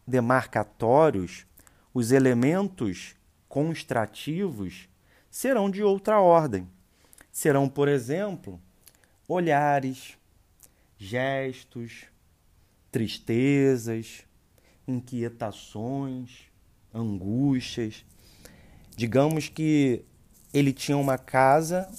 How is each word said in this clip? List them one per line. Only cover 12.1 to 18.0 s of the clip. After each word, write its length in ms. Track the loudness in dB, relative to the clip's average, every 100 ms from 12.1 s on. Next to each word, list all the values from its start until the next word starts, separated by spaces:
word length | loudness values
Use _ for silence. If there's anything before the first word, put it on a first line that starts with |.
| _ _ _ _ _ _ _ _
tristezas, 1300 | -6 -4 -6 -4 0 2 4 4 2 -2 -8 -10 -18 -20 _ _ _ _ _ -6
inquietações, 1600 | -6 -6 -6 -6 -6 -10 -10 -16 -10 -8 -6 -6 -8 -12 -18 -20 _ _ _ _
angústias. 1120 | -8 -6 -6 -4 0 0 0 -4 -8 -8 -8